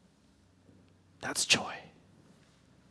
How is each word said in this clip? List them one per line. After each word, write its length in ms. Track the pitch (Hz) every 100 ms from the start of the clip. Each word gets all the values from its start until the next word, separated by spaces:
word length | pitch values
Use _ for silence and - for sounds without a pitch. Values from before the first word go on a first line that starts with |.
| - - - - - - - - - - - -
That's 240 | - -
joy. 300 | - - - - - - - - - - - - - - -